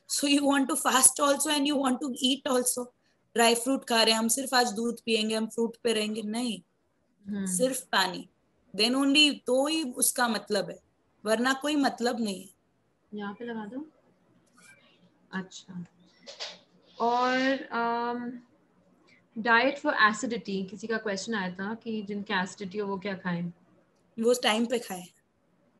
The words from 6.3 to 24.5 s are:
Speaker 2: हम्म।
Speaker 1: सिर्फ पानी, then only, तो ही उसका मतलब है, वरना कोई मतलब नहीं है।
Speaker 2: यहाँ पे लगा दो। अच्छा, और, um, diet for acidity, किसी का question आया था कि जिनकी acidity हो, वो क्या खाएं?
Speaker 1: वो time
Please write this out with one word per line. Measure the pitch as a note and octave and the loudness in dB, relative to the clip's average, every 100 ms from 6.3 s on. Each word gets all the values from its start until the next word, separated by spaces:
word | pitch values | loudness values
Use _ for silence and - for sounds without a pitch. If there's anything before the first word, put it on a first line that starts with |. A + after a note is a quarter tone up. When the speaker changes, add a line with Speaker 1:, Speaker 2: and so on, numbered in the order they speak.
| A3+ B3 F#3 - _ _ _ _ _ G3+ | -4 -4 -6 -10 _ _ _ _ _ -8
Speaker 2:
हम्म। | G3+ F#3+ | -6 -2
Speaker 1:
सिर्फ | F#3 C4 C4 | 0 0 0
पानी, | - G#3 F#3 F3+ F3+ _ _ _ _ F#3+ | 0 0 0 -2 -12 _ _ _ _ -2
then | A3+ C4 | 0 2
only, | C#4 C#4+ D4 G#3+ - | 4 6 6 4 0
तो | B3+ C#4+ | 2 2
ही | D#4+ | 0
उसका | C4+ C4 - - A#3 | -4 0 0 2 0
मतलब | G#3 - G#3 E3+ | -2 -2 -2 -2
है, | - _ _ _ _ | -8 _ _ _ _
वरना | G#3 A3 B3+ | -2 0 2
कोई | C4 C#4+ D4+ | 0 0 0
मतलब | C4+ - A#3 A3+ | 0 0 -2 -2
नहीं | G#3+ F#3 | -4 -6
है। | F#3+ _ _ _ _ _ _ | -12 _ _ _ _ _ _
Speaker 2:
यहाँ | G#3 G3+ | -10 -10
पे | G3+ | -10
लगा | A#3+ A3+ G#3 | -10 -10 -10
दो। | C4 D#4 _ _ _ _ _ _ _ - - _ _ _ _ _ | -12 -14 _ _ _ _ _ _ _ -20 -20 _ _ _ _ _
अच्छा, | F#3 F#3 - - F3+ F3 _ _ _ - - - - _ _ _ - | -10 -10 -14 -16 -14 -14 _ _ _ -20 -14 -14 -14 _ _ _ -4
और, | A#3 A#3+ B3+ B3+ C4 C4+ | 0 2 2 2 2 0
um, | - A#3 A#3 A#3 A#3+ A#3+ A#3+ B3 - _ _ _ _ _ _ _ _ A#3 A#3 | -2 -2 -2 -2 -2 -4 -6 -10 -16 _ _ _ _ _ _ _ _ -4 4
diet | A#3 C4 - | 4 4 0
for | D4 - G#3+ | 0 4 4
acidity, | G#3+ B3 A3+ - F#3+ F#3 | 4 -2 -4 -4 -6 -6
किसी | G#3+ A3 | -8 -6
का | A3 | -4
question | A3 G3 A3+ | -4 -6 -4
आया | A3 F3+ | -4 -4
था | F3+ G3 | -6 -8
कि | A3+ A#3 A3 | -8 -6 -8
जिनकी | G3+ G#3 G3+ | -6 -8 -4
acidity | G3 G3 - G3 G#3 | -2 -2 -6 -8 -6
हो, | G3+ | -4
वो | G3 | -6
क्या | G3+ | -6
खाएं? | F#3 F#3 E3+ F3 - _ _ _ _ _ - | -6 -4 -4 -4 -10 _ _ _ _ _ -2
Speaker 1:
वो | A3+ B3 | 0 2
time | B3 | 2